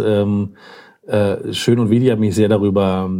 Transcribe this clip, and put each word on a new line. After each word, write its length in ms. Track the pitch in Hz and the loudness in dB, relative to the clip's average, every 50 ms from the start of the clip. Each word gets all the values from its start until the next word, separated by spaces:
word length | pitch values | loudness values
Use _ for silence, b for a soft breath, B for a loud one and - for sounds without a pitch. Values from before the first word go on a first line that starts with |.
| 107 | -2
ähm, 480 | 107 104 101 101 104 101 101 101 101 B B B B B B B B B B _ - | 0 0 0 0 0 -2 -2 -4 -6 B B B B B B B B B B _ -4
äh, 440 | - 104 104 98 98 - - - | -2 0 0 0 -2 -4 -6 -8
schön 280 | - - - - 120 120 | -8 -2 0 0 2 2
und 100 | 117 101 | 2 2
wichtig. 160 | 110 120 127 | 2 2 2
Ich 60 | 127 | 2
habe 80 | 113 104 | 2 2
mich 160 | 107 104 87 | 0 0 2
sehr 120 | 107 107 101 | 2 2 2
darüber, 600 | 107 101 101 101 95 101 98 95 92 92 92 92 92 | 2 2 2 0 2 2 0 0 0 -2 -4 -4 -6